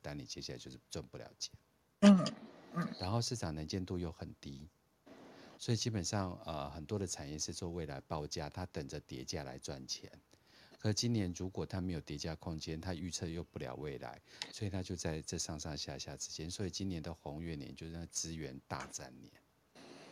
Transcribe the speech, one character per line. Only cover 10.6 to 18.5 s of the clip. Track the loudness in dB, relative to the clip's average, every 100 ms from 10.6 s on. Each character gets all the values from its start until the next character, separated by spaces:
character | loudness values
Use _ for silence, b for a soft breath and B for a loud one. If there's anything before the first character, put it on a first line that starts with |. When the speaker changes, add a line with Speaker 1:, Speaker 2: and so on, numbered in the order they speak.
| b b
Speaker 1:
可 | 2
今 | 4 6
年 | 6 4 2
如 | -2
果 | 0 0
它 | 2
没 | 2
有 | 0
跌 | -2 -2
价 | -2 -2
空 | -2 -2
间， | -2 -2
它 | -2
预 | -2 -2
测 | -2 -2
又 | -2
不 | -4 -4
了 | -4 -4
未 | -4 -4
来， | -8 -10 B B B
所 | -2 0
以 |
它 | 0
就 | 0
在 | 0 0 0
这 | -2 -2
上 | -2 -2
上 | -2 -4
下 | -4 -4
下 | -6 -6
之 | -6
间。 | -4 -4
所 | -2 -2
以 |
今 | 0 0
年 | 0
的 | -2
红 | -4 -6 -4
月 | -4 -4
年 | -6
就 | -8 -6
是 |
那 | -6 -4
资 | -2 -2 -2
源 | -4